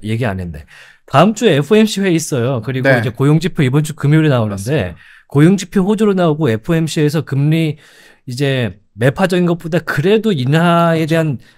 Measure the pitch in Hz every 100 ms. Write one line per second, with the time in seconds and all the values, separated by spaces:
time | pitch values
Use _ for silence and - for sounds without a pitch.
0 | 104 113 120 95 87 76 - - - _
1 | _ 135 190 220 233 143 147 214 220 190
2 | 196 165 156 131 117 131 110 131 131 123
3 | 117 - 135 156 - - 131 143 156 151
4 | 139 156 156 123 107 98 101 147 90 82
5 | - - _ 139 156 196 - 202 185 214
6 | 214 190 175 151 147 110 - 165 160 -
7 | 147 156 - 135 147 160 160 151 - -
8 | - _ - 123 143 131 117 87 _ 98
9 | 123 - 190 185 180 170 165 165 - -
10 | 165 214 214 135 123 156 175 170 170 165
11 | 160 165 160 120 -